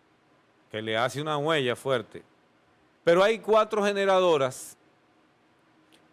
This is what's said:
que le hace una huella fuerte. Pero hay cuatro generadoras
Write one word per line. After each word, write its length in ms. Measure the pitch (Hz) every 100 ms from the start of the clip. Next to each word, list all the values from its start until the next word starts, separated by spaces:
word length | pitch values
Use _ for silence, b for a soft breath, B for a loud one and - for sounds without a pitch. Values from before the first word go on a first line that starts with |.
| _ _ _ _ _ _ _
que 120 | 107
le 120 | 110 110
hace 240 | 131 131
una 160 | 156 147
huella 360 | 151 156 123
fuerte. 480 | 113 135 123 101 85 - _ _ _ _ _ _ _
Pero 200 | 165 175
hay 160 | 202 220
cuatro 440 | 180 214 214 214
generadoras 960 | 202 196 196 185 180 151 131 - - - _ _ _ _ _ _ _ _ _ _ _ _ _